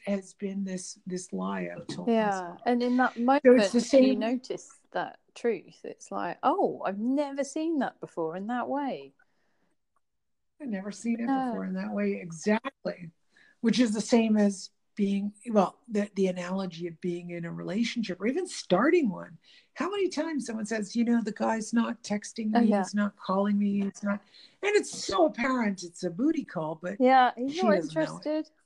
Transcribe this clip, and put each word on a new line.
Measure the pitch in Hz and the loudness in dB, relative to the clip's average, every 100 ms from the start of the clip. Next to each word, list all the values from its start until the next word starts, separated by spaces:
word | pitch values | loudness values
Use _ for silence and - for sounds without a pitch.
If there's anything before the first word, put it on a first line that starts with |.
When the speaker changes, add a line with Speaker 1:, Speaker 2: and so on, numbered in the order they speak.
| - | -4
Speaker 1:
has | 202 185 | -4 -4
been | - 202 196 | -10 -8 -4
this, | 190 185 180 - - | -6 -6 -10 -14 -8
this | 180 180 | -8 -8
lie | 190 190 196 175 | -6 -4 -4 -6
I've | 175 - | -8 -12
told | - 180 | -6 0
Speaker 2:
Yeah. | 226 214 | 2 2
Speaker 1:
myself. | 190 175 175 - | -2 -6 -8 -2
Speaker 2:
And | 240 | 0
in | 247 247 | 2 2
that | 254 | 2
Speaker 1:
So | - | 0
it's | 240 | 2
Speaker 2:
moment, | 277 254 247 202 | 6 8 8 8
Speaker 1:
the | 240 | 2
Speaker 2:
you | |
Speaker 1:
same | - 269 262 208 | 4 6 6 4
Speaker 2:
notice | 220 254 - - - - _ | 0 -4 -6 -10 -10 -20 _
that | 180 156 - _ | -6 -6 -10 _
truth. | - 240 196 - - | -4 -2 -2 -6 -16
It's | - - - | -14 -14 -10
like, | 202 190 - | -6 -6 -2
"Oh, | - 349 262 - - | 0 2 0 -2 -6
I've | 196 | -4
never | 226 277 285 277 | -2 0 -2 -4
seen | 277 320 320 320 | -6 -4 -2 0
that | 220 - | -2 -4
before | 156 - 160 175 | -14 -6 -6 -6
in | 202 | -6
that | 247 233 | -6 -4
way." | 269 277 170 139 _ _ _ _ _ _ _ _ _ _ _ _ _ _ - | -4 -4 -6 -10 _ _ _ _ _ _ _ _ _ _ _ _ _ _ -14
Speaker 1:
I've | 294 | -8
never | 202 202 | -6 -8
seen | 202 233 226 | -8 -4 -4
it | 233 | -2
Speaker 2:
Yeah. | 269 254 | -2 -2
Speaker 1:
before | 214 190 | -4 -6
in | |
that | 185 202 | -6 -6
way. | 208 208 | -2 -2
Exactly. | 202 185 165 208 214 277 - 185 - 170 - _ _ _ _ | -2 -8 -6 0 0 0 -8 -8 -8 -12 -18 _ _ _ _
Which | 233 208 | 0 4
is | 247 | 4
the | 214 | 2
same | 202 240 226 214 | 2 4 4 4
as | 202 196 - _ _ - | 4 2 -10 _ _ -2
being, | 196 196 208 - 247 | 0 0 -4 -8 0
well, | 214 175 - - | 2 2 0 -6
the, | 208 202 - | -4 -2 0
the | 190 | 0
analogy | 180 175 190 190 160 175 | 0 -4 -4 -4 -6 -10
of | 165 | -6
being | 180 175 175 | -6 -6 -8
in | 170 | -10
a | 170 | -8
relationship | 170 170 185 233 240 208 175 | -8 -4 -2 -2 -2 -4 -2
or | 202 | -2
even | 277 359 | -2 -4
starting | - - 180 262 349 254 | -6 0 2 4 4 2
one. | 170 170 - _ - _ | -2 -8 -18 _ -20 _
How | - 311 | -6 -4
many | 403 381 | 0 -2
times | - 320 302 | -2 -4 -4
someone | 220 220 214 | -6 -6 -4
says, | 226 202 233 | -4 -4 0
"You | |
know, | 233 233 | 2 2
the | 220 | 0
guy's | 208 220 226 214 | -2 -2 -2 0
not | 233 226 240 | 0 0 -4
texting | - 208 - - 214 | -4 -6 -6 -6 0
Speaker 2:
Oh, | 226 | 4
Speaker 1:
me, | 233 | 4
Speaker 2:
yeah. | 208 | 4
Speaker 1:
he's | 185 202 | 2 0
not | 208 - | -2 -2
calling | - 190 202 202 | -2 0 2 2
me, | 202 202 | 2 0
he's | 196 - | -2 -4
not," | 202 202 _ - - - | -4 -4 _ -20 -20 -6
and | 392 | 2
it's | 415 - | 2 0
so | - - 381 320 | -6 -2 4 4
apparent | 311 269 262 214 190 | 2 0 2 0 -2
it's | 175 - | -8 -6
a | 180 | -6
booty | 170 285 320 | 0 0 0
call, | 220 175 156 165 | -4 -4 -6 -6
but | 180 202 | -6 2
Speaker 2:
Yeah, | 254 262 247 - | 6 8 6 2
he's | 254 | -6
Speaker 1:
she | 311 | 0
Speaker 2:
not | 359 294 | 2 2
Speaker 1:
doesn't | 311 | 2
know | 320 311 - | -2 -2 -2
it. | 294 311 311 _ | -4 -4 -4 _